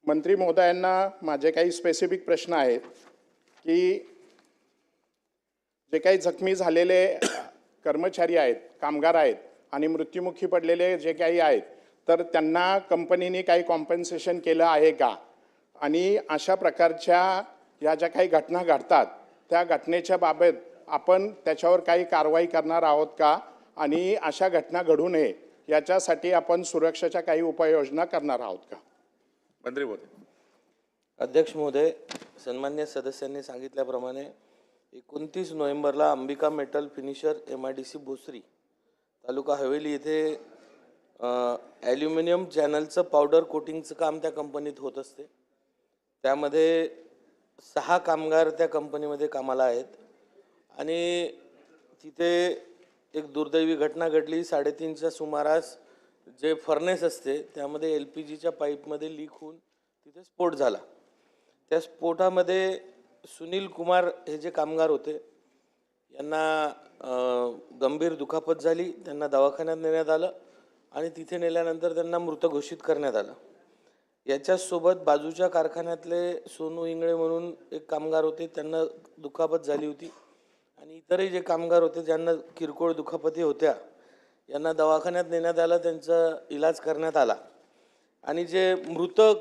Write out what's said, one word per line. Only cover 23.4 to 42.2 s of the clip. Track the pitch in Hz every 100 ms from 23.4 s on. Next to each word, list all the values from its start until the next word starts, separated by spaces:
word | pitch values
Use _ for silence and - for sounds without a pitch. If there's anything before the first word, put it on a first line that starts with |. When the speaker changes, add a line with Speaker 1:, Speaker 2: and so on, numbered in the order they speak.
| - - _ -
Speaker 1:
आणि | 151 160 185 214
अशा | 160 147 190
घटना | 170 151 170
घडू | 170 156 170
नये, | 170 135 - - _ -
याच्यासाठी | 151 147 185 180 160 180
आपण | 180 170 170
सुरक्षेच्या | 175 165 160 160 170 175
काही | 165 160
उपाययोजना | 165 160 160 156 139 147 175
करणार | 170 147 123
आहोत | 113 90 _
का? | - _ _ _ _ _ _ _ _ 123
Speaker 2:
मंत्री | 131 135
महोदय. | 101 - - - _ _ _ _ _ _ _ _ _
Speaker 3:
अध्यक्ष | 131 156 156 156
महोदय, | 147 135 156 160 - - - _ -
सन्मान्य | 123 139 147 151
सदस्यांनी | 143 131 135 139 139
सांगितल्याप्रमाणे | 139 127 131 139 131 127 127 131 143 - _ _ _ _ _
एकोणतीस | 131 _ 147 156 180 175
नोव्हेंबरला | 160 147 143 147 139 151
अंबिका | 139 131 143 156
मेटल | 151 139 143 147 143
फिनिशर | 135 139 156 151 -
एमआयडीसी | 131 131 135 131 151
भोसरी, | 135 135 - 123 _ _ _ _ _ _ _ _ 123
तालुका | 131 143 143
हवेली | 135 143 151
येथे, | 143 147 156 156 151 - - - _ _ _ _ _
अ, | 120 123 123 120 - -
ॲल्युमिनियम | 117 131 151 160